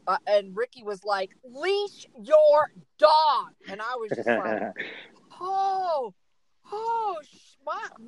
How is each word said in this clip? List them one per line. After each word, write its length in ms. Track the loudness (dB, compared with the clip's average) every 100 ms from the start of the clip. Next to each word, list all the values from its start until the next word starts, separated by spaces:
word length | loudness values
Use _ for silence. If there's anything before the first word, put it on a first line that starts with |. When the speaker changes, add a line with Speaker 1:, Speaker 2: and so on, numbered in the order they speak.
| -4
Speaker 1:
uh, 100 | -2 2
and 280 | 0 0 -6
Ricky 280 | -8 -8
was 200 | -12 -8
like, 280 | -2 -2 -4 _
"Leash 640 | -20 -6 -2 -2 -4 -10 -20 -16
your 480 | 4 6 8 6 2 -4 -20 2
dog," 500 | 4 6 4 0 -4 _ -14
and 120 | -10
I 140 | -8 -8
was 140 | -6 -4
just 120 | 0
like, 440 | 0 0 -4 -6 -10 -14 -14
Speaker 2:
<laughs> 400 | -20 _ _ -10
Speaker 1:
"Oh, 720 | -6 -2 -2 -2 -2 -4 -6 -12 _ _ _ _ _
oh, 460 | -8 -4 -4 -4 -6
sh-, 320 | -12 _ _ _ -10
my, 160 | -8 -10 -16